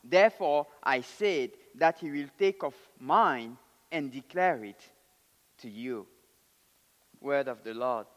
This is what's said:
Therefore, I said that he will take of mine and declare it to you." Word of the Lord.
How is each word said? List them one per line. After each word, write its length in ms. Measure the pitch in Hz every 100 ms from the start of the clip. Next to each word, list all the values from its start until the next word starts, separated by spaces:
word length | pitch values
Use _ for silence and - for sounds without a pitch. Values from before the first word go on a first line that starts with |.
Therefore, 640 | 123 180 214 - 170 147 147 -
I 160 | - 131
said 520 | 120 - 208 165 123 - - -
that 220 | 160 165
he 120 | 160
will 160 | 143 143 -
take 260 | 196 196
of 120 | 156 - - _
mine 580 | 127 190 202 131 117 127 _ _ _
and 220 | 165 143
declare 500 | 131 - 180 185 139 104
it 260 | 101 - _ _ _ _ _ _ _
to 100 | 117
you." 360 | 104 127 117 92 _ _ _ _ _ _ _ _ _ _ _
Word 260 | 135 139 131
of 160 | 113
the 100 | 110
Lord. 340 | 113 123 117 104